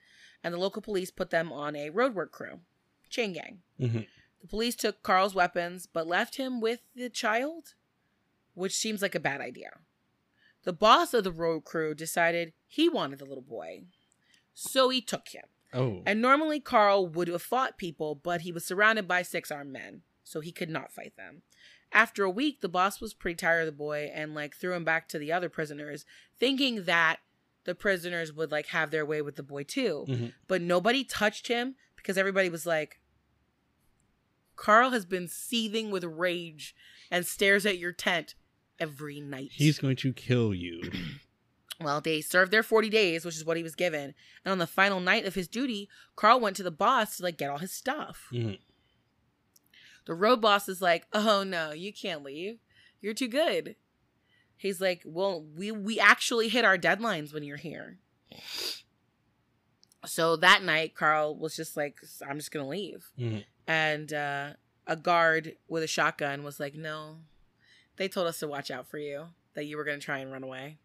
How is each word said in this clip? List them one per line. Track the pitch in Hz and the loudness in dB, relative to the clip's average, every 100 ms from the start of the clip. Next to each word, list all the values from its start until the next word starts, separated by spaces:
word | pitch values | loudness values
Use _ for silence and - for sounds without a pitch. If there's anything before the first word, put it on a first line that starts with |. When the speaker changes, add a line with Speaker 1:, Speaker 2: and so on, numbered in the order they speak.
| _ - - _ | _ -20 -20 _
Speaker 1:
And | 170 | -6
the | 175 | -2
local | 190 214 | -2 -4
police | 214 196 185 | -4 -2 -2
put | - 180 | -4 -2
them | 165 165 | 0 0
on | 147 147 151 | -4 -6 -6
a | 147 | -4
roadwork | 180 262 196 156 | 0 0 0 -6
crew, | - - 175 - _ _ _ _ | -8 -14 -16 -20 _ _ _ _
chain | - 220 | -4 -4
gang. | 160 - - _ - | -4 -12 -18 _ -4
Speaker 2:
Mm-hmm. | 127 113 104 _ _ _ | -2 -2 -4 _ _ _
Speaker 1:
The | 175 | -8
police | 208 240 - | -2 -2 0
took | 220 - | -2 -2
Carl's | - 185 196 190 | 2 4 4 4
weapons, | 175 180 175 180 - | 2 0 -4 -6 -8
but | 165 165 | -6 0
left | 180 233 - | 0 0 -4
him | 262 247 | -6 -2
with | 220 240 _ 254 | -2 -4 _ -12
the | 247 | -8
child, | - 233 226 285 330 - - _ _ _ _ _ _ _ | -4 0 0 -2 -6 -16 -20 _ _ _ _ _ _ _
which | - 190 - | -8 -4 -2
seems | 220 208 | -4 -2
like | 190 170 | -2 -2
a | |
bad | 143 139 | -4 -4
idea. | 127 - - - _ _ _ _ _ _ _ _ | -8 -12 -16 -20 _ _ _ _ _ _ _ _
The | - | -8
boss | 170 214 277 339 | 4 8 8 6
of | 240 190 | 2 0
the | |
road | 160 165 160 - | 0 -2 -2 -4
crew | 165 156 | -4 -4
decided | 151 160 - 170 170 165 - _ | -4 -4 2 2 2 -2 -10 _
he | - 330 | 2 2
wanted | 262 151 139 | 4 -2 -6
the | 139 | -12
little | 135 | -14
boy, | - 113 80 92 180 _ _ _ _ _ _ | -12 -12 -12 -14 -18 _ _ _ _ _ _
so | - - 262 254 | -12 -2 4 4
he | 262 | 2
took | - - - | -2 -6 -8
him. | - - _ _ | -18 -20 _ _
Speaker 2:
Oh. | 127 131 92 127 | -2 -2 -2 0
Speaker 1:
And | 214 | 2
normally | 247 277 311 302 | 4 4 4 -2
Carl | - 247 202 196 180 | 2 6 8 6 4
would | 156 175 | 0 -2
have | 170 | -2
fought | - 247 262 - | -2 0 0 -4
people, | 175 - 151 147 | -10 -6 -6 -4
but | 175 175 | -4 -4
he | 175 | -4
was | 170 - | -8 -4
surrounded | 190 214 226 180 | 4 4 4 2
by | 180 | -2
six | 175 175 - | 0 -6 -6
armed | 147 143 | -8 -10
men, | 131 95 147 - _ | -12 -12 -16 -20 _
so | - 160 | -14 -10
he | 160 | -10
could | - 170 | -8 -6
not | 156 - | -6 -8
fight | - - - | -14 -18 -16
them. | 90 - _ _ - - _ | -18 -20 _ _ -20 -20 _
After | 208 226 - | 2 2 2
a | 196 | 0
week, | 185 294 - | 0 -2 -2
the | 185 | -4
boss | 180 190 - | 0 0 -2
was | 220 | -10
pretty | - 190 170 | -8 -8 -2
tired | 170 165 | 0 2
of | 160 | 0
the | |
boy | 147 147 147 147 | -4 -6 -4 -6
and, | 160 151 151 | -8 -8 -8
like, | 147 - | -10 -6
threw | 185 | -4
him | 180 160 | -2 0
back | 160 - | 0 -2
to | 160 | -8
the | 147 | -2
other | 175 175 | -2 -2
prisoners, | - 151 147 147 147 - - _ _ | -4 -6 -8 -12 -12 -16 -20 _ _
thinking | 247 269 269 226 | 0 2 0 0
that | 180 170 160 - _ _ _ _ | 2 4 4 2 _ _ _ _
the | - | -8
prisoners | 175 208 185 175 175 160 | -2 0 0 -2 -6 -6
would, | 151 156 | -4 -2
like, | 151 151 | -2 -2
have | 170 156 | 0 0
their | 156 151 | 0 0
way | 156 | -2
with | 143 143 | -4 -8
the | |
boy | 139 143 | -10 -10
too. | 143 277 240 147 - | -6 -2 0 -2 -2
Speaker 2:
Mm-hmm. | 123 120 - - | -2 -4 -8 -2
Speaker 1:
But | 185 | -2
nobody | 175 180 190 262 | 2 4 4 2
touched | 254 - 214 - - | 0 0 0 0 -2
him | 240 262 269 _ - | -2 -2 -8 _ -10
because | - 190 | -2 0
everybody | 196 190 185 | 2 2 0
was | 170 170 | -2 0
like, | 160 151 - _ _ _ _ _ _ _ _ _ _ _ _ _ _ _ - | 0 -2 -10 _ _ _ _ _ _ _ _ _ _ _ _ _ _ _ -4
"Carl | - 214 254 | 6 8 8
has | 247 175 | 2 -2
been | 185 175 | -4 -6
seething | - - 233 220 220 220 | -10 -4 -2 -2 -2 -2
with | 190 | -4
rage | 175 160 180 175 170 151 135 - - - - | -4 -2 -2 -2 -6 -14 -16 -18 -20 -20 -4
and | 180 175 | -4 -2
stares | - 196 202 202 | 2 4 6 4
at | 180 | -2
your | 175 | -4
tent | 175 208 175 147 - _ _ _ - | -4 0 0 -2 -12 _ _ _ -8
every | 160 139 151 143 | -8 -6 -12 -10
night." | 143 135 135 | -10 -10 -10
Speaker 2:
He's | - 147 147 | 2 4 4
going | 139 131 | 2 0
to | 135 | 0
kill | 120 - 123 113 | -2 0 2 2
you. | 92 87 85 87 95 | 0 -4 -8 -8 -8
<clears throat> | 82 69 - _ _ _ - - | -8 -12 -18 _ _ _ -16 -8
Speaker 1:
Well, | 151 147 | -4 -2
they | 160 156 | 0 -2
served | 151 180 185 | 2 4 6
their | 214 | 4
forty | 220 220 214 | 4 4 4
days, | 220 190 165 | 4 4 2
which | 170 156 | -4 -6
is | 156 | -2
what | 165 | -2
he | |
was | 165 | -4
given. | - 180 156 139 - - - | -4 -2 -2 -6 -12 -20 -10
And | 180 | -2
on | 190 | 0
the | 170 | 0
final | - 196 190 | 2 4 4
night | 180 214 196 | 2 2 0
of | 190 | -4
his | 170 | -4
duty, | 220 269 208 202 - - - | -4 -4 -4 -8 -16 -20 2
Carl | 214 254 | 6 6
went | 214 185 | 4 -2
to | |
the | 180 | -6
boss | 151 202 262 214 - | 0 2 2 0 -2
to, | |
like, | 180 160 | -6 -4
get | 139 | -4
all | 147 | -4
his | 180 | -8
stuff. | - 254 294 - - - | -6 -6 -6 -8 -14 -8
Speaker 2:
Mm-hmm. | 120 113 95 _ _ _ _ _ _ _ _ _ _ _ _ - - - | -4 -4 -4 _ _ _ _ _ _ _ _ _ _ _ _ -20 -18 -10
Speaker 1:
The | |
road | 165 214 247 | 2 4 6
boss | 214 202 196 | 6 4 2
is | 185 | 0
like, | 180 170 - | 2 2 2
"Oh, | 214 214 196 190 | 2 4 4 2
no, | 175 156 | -2 -4
you | 156 190 | -6 -10
can't | 208 202 156 | -10 -8 -8
leave. | 139 147 190 226 _ _ _ _ | -8 -10 -10 -12 _ _ _ _
You're | 202 | -8
too | 226 247 | -4 -2
good." | 254 320 180 151 - _ _ _ _ _ _ _ _ | 0 2 0 -4 -12 _ _ _ _ _ _ _ _
He's | 196 180 | -6 -2
like, | 185 175 - | 0 -2 -4
"Well, | 160 196 175 156 151 | -2 -2 -2 -6 -8
we, | 202 | -6
we | 214 196 220 | -6 -4 6
actually | 202 240 - 240 226 | 8 8 4 2 2
hit | 240 220 | 4 6
our | 185 | 6
deadlines | 165 196 233 175 151 | 4 2 0 -2 -4
when | 151 | -8
you're | 147 143 | -10 -10
here." | 151 - - 180 _ _ _ - - - - - - _ _ _ _ _ _ _ _ _ _ _ - | -12 -12 -14 -18 _ _ _ -20 -12 -8 -8 -8 -14 _ _ _ _ _ _ _ _ _ _ _ -8
So | - 165 160 | 0 2 6
that | 180 196 | 8 8
night, | 185 156 160 - | 6 2 0 0
Carl | 156 156 151 147 | 2 4 2 -2
was | 156 - | -8 -8
just | 160 - | -8 -4
like, | 147 - - - 139 | -6 -6 -18 -16 -10
"I'm | 147 | -8
just | 139 | -8
gonna | 151 135 | -8 -6
leave." | 175 185 185 - - | -6 -8 -12 -16 -6
Speaker 2:
Mm-hmm. | 117 107 - _ - | -4 -4 -8 _ -2
Speaker 1:
And, | 160 156 151 151 | 0 0 -2 -4
uh, | 151 143 143 143 147 _ _ - | -4 -4 -4 -6 -12 _ _ -6
a | 160 | -2
guard | 165 170 165 160 160 - - | 2 4 6 4 0 -12 -6
with | 165 | -4
a | 156 | -2
shotgun | - 156 - 147 139 | 0 0 0 -4 -6
was | 147 143 | -10 -10
like, | 143 147 | -10 -8
"No, | 160 156 156 160 156 _ _ _ _ _ _ - | -10 -12 -14 -20 -20 _ _ _ _ _ _ -6
they | 190 | -4
told | 202 170 | -2 -2
us | 160 | -2
to | 156 | -6
watch | 143 - | -6 -8
out | 131 131 | -10 -10
for | 151 | -10
you, | 147 143 165 165 _ | -8 -8 -12 -18 _
that | - 147 | -10 -8
you | 151 | -4
were | |
gonna | 147 143 | -4 -4
try | 147 143 | -4 -6
and | 135 | -6
run | 135 | -10
away." | 131 131 139 156 | -10 -10 -12 -16